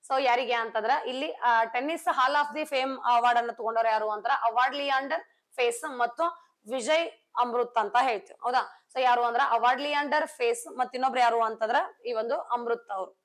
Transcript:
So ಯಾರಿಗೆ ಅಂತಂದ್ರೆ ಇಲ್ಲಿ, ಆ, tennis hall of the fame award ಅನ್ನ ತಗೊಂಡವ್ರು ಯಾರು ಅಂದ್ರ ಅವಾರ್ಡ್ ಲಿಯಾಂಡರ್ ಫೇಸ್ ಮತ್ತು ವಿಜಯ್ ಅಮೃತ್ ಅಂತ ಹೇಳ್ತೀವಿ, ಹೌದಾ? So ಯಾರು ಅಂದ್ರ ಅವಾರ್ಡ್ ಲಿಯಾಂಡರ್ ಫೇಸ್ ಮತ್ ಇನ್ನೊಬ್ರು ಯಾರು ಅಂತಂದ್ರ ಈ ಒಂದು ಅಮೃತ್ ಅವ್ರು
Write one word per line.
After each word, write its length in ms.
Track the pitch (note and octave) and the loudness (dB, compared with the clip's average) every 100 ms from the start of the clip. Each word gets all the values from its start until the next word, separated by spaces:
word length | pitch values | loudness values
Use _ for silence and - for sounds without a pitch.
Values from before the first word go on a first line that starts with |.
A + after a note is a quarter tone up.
| - | 0
So 160 | C4 | 0
ಯಾರಿಗೆ 280 | C4 A#3+ A#3+ | 2 2 0
ಅಂತಂದ್ರೆ 560 | A#3 A3+ A3 G#3+ D4 B3 | -2 -2 -2 0 0 -2
ಇಲ್ಲಿ, 240 | B3+ D4+ | -6 -6
ಆ, 320 | - B3 A#3 | -2 2 2
tennis 400 | A3+ B3 C#4+ E4 | 2 -2 -4 -2
hall 300 | - D4 C4 D4 | -2 2 2 2
of 140 | D4 C#4+ | -2 -4
the 80 | D4+ | -4
fame 200 | C4+ C4+ | -2 -2
award 460 | C4 A#3+ A#3+ A#3+ A#3+ | -2 2 4 4 2
ಅನ್ನ 120 | A#3 | 0
ತಗೊಂಡವ್ರು 380 | A3 A3 A3+ A3+ | -6 -2 0 2
ಯಾರು 220 | A3 G#3+ | 0 -2
ಅಂದ್ರ 200 | G#3 A3+ C4+ | -4 -2 0
ಅವಾರ್ಡ್ 340 | A#3 A3+ C4 C#4+ | 2 2 2 0
ಲಿಯಾಂಡರ್ 460 | C#4+ C4+ C4+ E4 - _ _ - | -2 -2 0 -6 -6 _ _ 0
ಫೇಸ್ 420 | A#3+ A#3+ D4+ B3+ | 0 0 -8 -2
ಮತ್ತು 260 | A#3+ A#3+ E4+ E4+ _ _ G#3 | -4 0 -4 -4 _ _ -8
ವಿಜಯ್ 400 | B3+ A#3 D#4 E4+ - _ - | -4 2 0 0 -10 _ -2
ಅಮೃತ್ 420 | B3 A#3+ A#3+ A3+ | 0 0 0 0
ಅಂತ 180 | G#3 A#3+ | 2 2
ಹೇಳ್ತೀವಿ, 360 | C4 G#3 - - | 2 -2 -8 -6
ಹೌದಾ? 440 | A#3+ B3 F#3+ - _ C4 | -2 0 -2 -14 _ 0
So 60 | |
ಯಾರು 220 | B3+ A#3+ | 2 4
ಅಂದ್ರ 160 | A#3+ A#3+ C#4 | 2 2 2
ಅವಾರ್ಡ್ 340 | A#3 A#3+ B3+ | 4 2 2
ಲಿಯಾಂಡರ್ 440 | D4 C#4+ D4 D4+ D4+ | 0 -2 0 0 -2
ಫೇಸ್ 520 | - A#3+ A#3 D#4 B3+ | -2 -2 -2 -6 -6
ಮತ್ 160 | B3+ | -6
ಇನ್ನೊಬ್ರು 260 | B3+ C4 B3 | -2 0 4
ಯಾರು 220 | A#3+ A3+ | 4 4
ಅಂತಂದ್ರ 340 | A3 A3 A3 C4 F#4 - B3 | 0 -2 0 0 0 -8 -6
ಈ 60 | |
ಒಂದು 280 | A3+ A#3 D4 | -4 -2 -4
ಅಮೃತ್ 500 | - A#3+ A#3 A#3 - | -2 -4 -2 -4 -4
ಅವ್ರು 220 | G3 F#3 _ | -8 -8 _